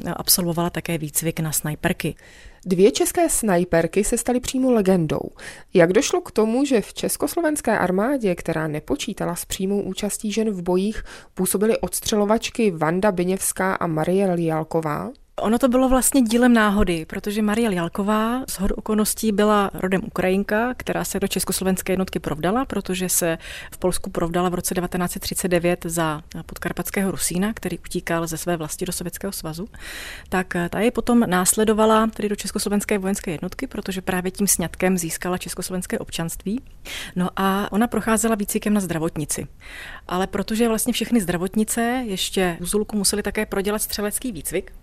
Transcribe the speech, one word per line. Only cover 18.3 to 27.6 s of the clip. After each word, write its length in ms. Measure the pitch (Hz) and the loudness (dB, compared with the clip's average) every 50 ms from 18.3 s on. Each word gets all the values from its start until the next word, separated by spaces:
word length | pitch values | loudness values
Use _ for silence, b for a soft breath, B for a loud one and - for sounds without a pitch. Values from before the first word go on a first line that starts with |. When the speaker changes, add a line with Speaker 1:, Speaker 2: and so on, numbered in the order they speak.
| 240 254 269 - | 0 -2 -4 -6
Speaker 1:
shodou 260 | - - 190 208 214 | -4 -2 0 0 -2
okolností 560 | 220 - - 214 214 214 - - - 220 220 | -2 -2 0 2 2 2 0 0 0 0 0
byla 400 | 202 196 208 214 214 208 196 - - | 4 4 4 6 6 4 2 0 -2
rodem 280 | 165 180 185 190 165 - | -4 -2 0 0 0 -2
Ukrajinka, 720 | - - - - 185 185 196 202 - 214 214 233 254 247 | -2 -2 0 2 2 2 2 0 0 0 0 0 -2 -4
která 300 | - - - 175 170 175 | -6 -6 -4 -2 -2 -4
se 160 | - - 190 | -2 -2 -2
do 80 | 202 | -2
československé 680 | - - 185 - - 185 - 185 190 185 - - - 185 | 0 0 -2 -2 -2 -2 0 2 0 0 0 0 -2 0
jednotky 260 | 190 185 - - 175 | 0 0 -2 -4 -6
provdala, 460 | - 165 147 143 156 175 214 254 269 | -4 -4 -4 -2 0 0 0 0 -2
protože 440 | - 233 202 - - 185 185 185 175 | -2 -4 -6 -4 -4 -4 -2 -2 -2
se 280 | - - 180 165 165 165 B B B B B B | 0 0 0 0 -2 -2 B B B B B B
v 60 | - | -10
Polsku 320 | - - 180 170 - - 196 | -2 -2 0 0 0 -4 -4
provdala 400 | - 175 170 165 170 180 180 180 | -2 -2 -2 0 0 0 0 0
v 40 | 175 | 0
roce 200 | 175 - - 180 | -2 -4 -2 -2
devatenáct 380 | 180 175 175 - 180 175 175 | -2 -4 -2 -2 -2 -2 -2
set 80 | - 190 | -4 -6
třicet 280 | - - 180 - - | -6 -6 -4 -2 0
devět 380 | 185 180 175 170 175 175 175 - | 2 2 2 2 2 0 0 -2
za 360 | 170 165 170 160 156 151 151 160 - - 165 160 | -4 -2 0 0 0 -2 -4 -8 -12 -12 -12 -12
podkarpatského 680 | - - - - 175 - - 170 - - 202 190 190 | -12 -12 -8 -8 -8 -6 -6 -6 -4 -2 0 0 0
Rusína, 420 | 170 - - - 165 180 196 214 220 | -2 -2 -2 -2 0 0 0 0 -2
který 260 | - | -4